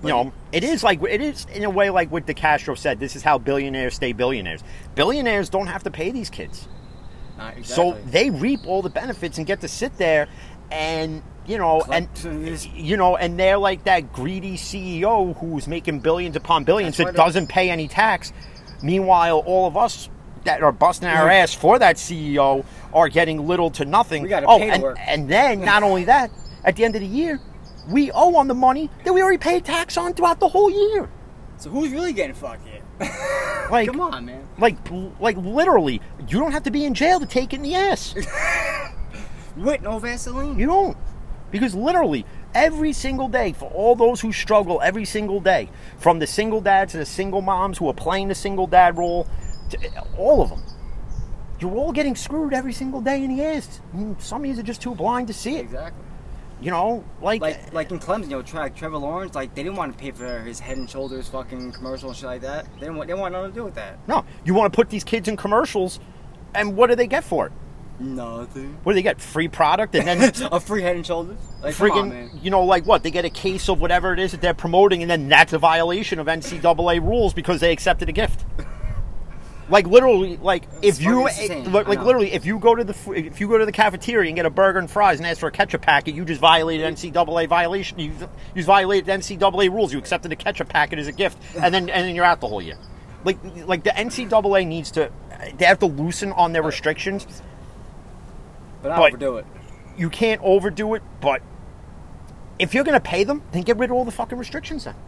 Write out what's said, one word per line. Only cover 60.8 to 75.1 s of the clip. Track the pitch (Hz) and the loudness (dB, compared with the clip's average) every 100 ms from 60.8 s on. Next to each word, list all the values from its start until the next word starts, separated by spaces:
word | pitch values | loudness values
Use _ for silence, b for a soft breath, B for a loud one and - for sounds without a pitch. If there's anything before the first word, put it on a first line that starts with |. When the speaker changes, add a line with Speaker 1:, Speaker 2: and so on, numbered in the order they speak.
| 127 | -8
Speaker 2:
Shoulders | 135 135 131 127 | -8 -10 -8 -8
fucking | 131 131 127 127 | -10 -10 -12 -12
commercial | 123 127 131 135 | -12 -10 -10 -10
and | 120 | -12
shit | |
like | 131 127 | -10 -10
that. | 131 147 151 101 | -8 -10 -12 -14
They | |
didn't | 147 160 | -12 -10
want, | 151 | -8
they | |
didn't | 185 | -6
want | 190 | -6
nothing | 180 196 | -6 -8
to | |
do | 202 | -10
with | 214 | -12
that. | 139 101 95 - | -12 -14 -14 -4
Speaker 1:
No, | 285 - B | -2 -4 B
you | - | 0
want | 190 208 | 4 4
to | |
put | - 233 | 4 0
these | 214 | 0
kids | - 226 190 | -4 -4 -2
in | 214 | -6
commercials, | 202 214 294 208 185 - B B B - - | 0 0 2 -2 -4 -6 B B B -18 -8
and | 202 208 | -4 -2
what | 196 240 | 4 4
do | |
they | 240 240 | 6 2
get | 269 | 0
for | - 156 92 | -2 -4 -4
it? | - - - - - | -6 -16 -16 -16 -12
Speaker 2:
Nothing. | 131 127 120 117 120 135 139 147 | -10 -8 -8 -10 -10 -12 -12 -8
Speaker 1:
What | - | 0
do | |
they | 208 | 2
get? | 185 - | 2 -2
Free | - 156 165 | -6 -4 -4
product, | - 151 180 220 170 | 2 4 4 2 2
and | 160 | 2
then | 175 240 - | 6 6 4
Speaker 2:
<laughs> | 254 | -2
A | 170 | -2
free | - 208 | -2 -2
Head | 180 175 | 0 -2
and | 165 | -4
Shoulders? | 170 170 214 - - | -6 -6 -10 -12 -8
Like, | 139 | -8
come | 151 202 | 2 4
on, | 202 | 4
Speaker 1:
friggin', | 202 | 0
Speaker 2:
man. | 123 120 156 | -6 -12 -8
Speaker 1:
you | 165 | 0
know, | 190 | 2
like, | 180 185 165 | 4 2 4
what? | 202 | 2
They | 170 | 4
get | 175 170 | -2 -2
a | |
case | - 190 185 - | -2 -4 -2 -2
of | 185 | 0
whatever | 175 175 185 | 2 2 2
it | 175 | 0
is | 190 | -2
that | 170 | 0
they're | 175 | 0
promoting, | 170 165 170 202 180 | 0 4 6 8 6
and | 170 | 2